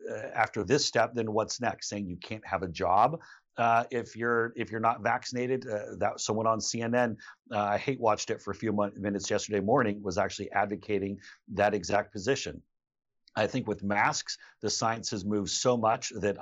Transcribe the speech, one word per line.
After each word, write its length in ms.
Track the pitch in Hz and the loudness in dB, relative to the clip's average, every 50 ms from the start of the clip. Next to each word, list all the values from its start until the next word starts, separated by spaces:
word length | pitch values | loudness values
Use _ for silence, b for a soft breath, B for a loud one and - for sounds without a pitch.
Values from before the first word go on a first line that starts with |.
| - 110 | -10 -10
uh, 200 | 113 107 110 - - | -8 -8 -8 -6 0
after 260 | 117 110 - - 113 104 | 0 0 0 2 -4 2
this 240 | 87 127 147 147 | 2 2 2 2
step, 280 | - - 117 113 117 - | 2 4 2 2 2 2
then 180 | 120 113 110 104 | -2 -2 0 0
what's 280 | 110 107 104 - - | 0 0 0 -2 -4
next? 280 | 123 110 98 - - - | -2 -4 -4 -4 -8 -8
Saying 180 | 104 104 101 | -6 -6 -6
you 100 | 92 90 | -6 -8
can't 300 | 85 - - 107 107 - | -10 -10 -10 -12 -12 -6
have 160 | - 95 95 92 | -4 -4 -2 -2
a 60 | 90 | -4
job, 520 | 82 87 95 85 90 101 113 135 156 165 B B B B B _ _ | -4 -2 0 4 6 6 6 4 4 -2 B B B B B _ _
uh, 280 | - 120 117 117 117 120 - | 0 2 4 4 4 2 2
if 260 | 135 120 117 117 - | -2 -4 -4 -4 -6
you're, 360 | 110 117 120 120 117 113 117 - | -4 0 2 2 2 2 0 -2
if 140 | 120 113 101 | -6 -6 -4
you're 100 | 107 113 | -4 0
not 220 | 110 113 123 123 104 | 2 2 2 2 2
vaccinated. 640 | 117 117 127 - - - 123 123 123 131 123 123 | 0 0 0 -2 -6 -4 -4 -2 0 -2 -2 -2
Uh, 280 | 123 107 104 107 117 107 92 | -4 -4 -4 -4 -6 -4 -2
that 220 | 98 104 135 - | -2 -2 -2 -2
someone 260 | - - 110 110 110 | -2 0 0 2 4
on 140 | 113 113 110 | 4 2 2
C 220 | 101 - - 117 113 | 0 -4 -2 -2 -2
N 120 | 117 117 | 2 4
N, 220 | 123 123 117 110 B B B B B _ - | 4 4 4 0 B B B B B _ -4
uh, 80 | 117 104 | 0 0
I 200 | 104 101 104 104 | 2 2 2 0
hate 220 | - - 135 123 | 0 0 -2 2
watched 300 | 117 110 107 104 - - | 2 2 2 2 0 -4
it 120 | 110 - - | -4 -4 -4
for 80 | 101 | -8
a 40 | 101 | -8
few 180 | - - 110 101 | -4 -2 0 2
mon-, 200 | 104 104 98 - | 2 0 0 -2
minutes 340 | - 101 104 101 101 95 - | -4 -4 -2 -2 -2 0 0
yesterday 300 | 107 101 - - 104 101 | 0 0 0 0 -2 0
morning, 420 | 95 101 117 120 120 107 101 104 101 | 2 4 4 4 4 2 0 -2 -4
was 160 | 98 87 101 | -2 0 0
actually 320 | 95 98 - - 101 87 - | 0 0 -2 -6 -8 -4 0
advocating 680 | 101 101 98 104 - - - 107 98 98 98 101 B B B B B B - 101 | 0 0 0 -2 -8 -4 -2 -2 -2 0 -2 -6 B B B B B B -8 0
that 180 | 95 101 104 104 | 2 2 2 2
exact 400 | 104 87 82 104 101 104 - _ | 0 -2 0 0 0 0 -2 _
position. 480 | 104 92 120 135 - - 90 76 - - _ _ _ _ _ _ _ _ _ _ _ _ _ _ | -6 0 0 0 0 -2 -8 -10 -12 -16 _ _ _ _ _ _ _ _ _ _ _ _ _ _
I 120 | 110 110 | 0 0
think 200 | 101 - 131 - | 0 0 -2 -2
with 160 | 110 104 95 98 | -2 -4 -4 -2
masks, 540 | 101 101 101 117 139 156 - - - - B B B B B - | 0 2 2 2 2 2 -2 -6 -8 -12 B B B B B -4
the 60 | 107 | -4
science 400 | - - 127 113 113 117 101 - | -2 0 0 0 -2 -2 -4 -6
has 140 | - 104 90 | -6 -4 -2
moved 260 | 101 107 104 98 85 | -2 -2 -2 -2 -2
so 260 | - - - 131 123 | -4 0 2 2 2
much 340 | 120 110 110 117 117 - - - 110 | 4 4 2 2 2 -2 -8 -6 -2
that 160 | 90 101 98 - | 0 0 0 2